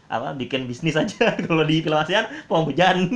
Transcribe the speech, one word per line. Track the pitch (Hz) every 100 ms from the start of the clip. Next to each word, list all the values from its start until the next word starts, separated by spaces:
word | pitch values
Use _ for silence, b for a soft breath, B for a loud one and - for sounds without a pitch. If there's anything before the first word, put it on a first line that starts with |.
| B
apa, | 113 143
bikin | 147 123 131
bisnis | 123 120 160
aja." | 151 202 - 220
<laughs> | - 170
Kalau | 160
di | 151 160
film | 160 151
Asian, | 156 202 220 - -
pohon | 165
hujan. | 156 139 185 185 185